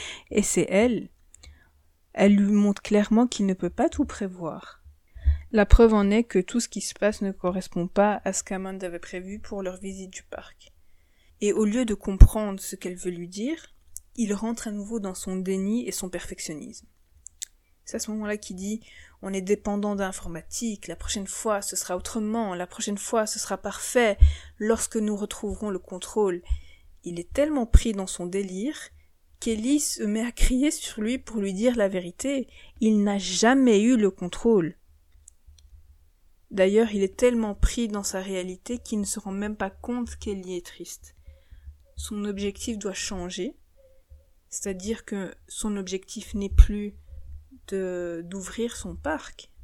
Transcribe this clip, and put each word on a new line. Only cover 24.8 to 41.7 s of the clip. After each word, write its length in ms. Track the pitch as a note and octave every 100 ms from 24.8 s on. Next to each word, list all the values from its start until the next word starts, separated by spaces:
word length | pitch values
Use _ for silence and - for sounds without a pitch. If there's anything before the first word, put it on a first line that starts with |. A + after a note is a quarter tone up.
| - A3+
nous 180 | G#3+ G3+
retrouverons 560 | G#3 - G#3 F#3 G#3
le 80 | F#3
contrôle. » 640 | - F3+ - A3 G3+ F3+ - - - - - -
Il 160 | F3+ F3
est 140 | F3
tellement 320 | - D4+ D4 A3+
pris 280 | - A#3
dans 120 | G3 F#3+
son 220 | - F3+
délire 500 | F#3+ G3 F#3 B3 D#4 - - - _ _ -
qu'Ellie 400 | A#3 A3 A#3 D4
se 240 | - -
met 200 | G#3+ G#3+
à 80 | A#3+
crier 380 | - - B3+ D4
sur 320 | - - -
lui 160 | G#3+ B3+
pour 240 | - A3+
lui 120 | G3
dire 220 | F#3+ B3 A#3+
la 120 | G3
vérité. 600 | G3 F3 - C4 C#4 - - - -
Il 220 | A3 G#3+
n'a 140 | G3+ G3+
jamais 640 | F#3 F#3 A3+ C4+ B3+ G3+
eu 160 | A3+ B3+
le 140 | G3+
contrôle. 680 | - F3 - A#3 G#3+ D#3+ - _ _ _ - _ - - - - - - - _ _ _ _ -
D'ailleurs, 400 | G3 F#3+ G#3 A3+
il 80 | G#3
est 160 | G3 -
tellement 380 | B3 A#3 G#3+ G3+
pris 320 | - - A3+
dans 160 | G#3
sa 180 | G3 F#3+
réalité 560 | F#3+ F#3 F#3 F#3 - A#3+
qu'il 220 | - G#3+
ne 60 | G3
se 140 | G#3+
rend 120 | G3+
même 240 | G3 G#3 G#3+
pas 160 | G3
compte 460 | - - B3 A#3 -
qu'Ellie 400 | - G3 F3+ F3+
est 80 | -
triste. 480 | - E3+ - - _ - - - - -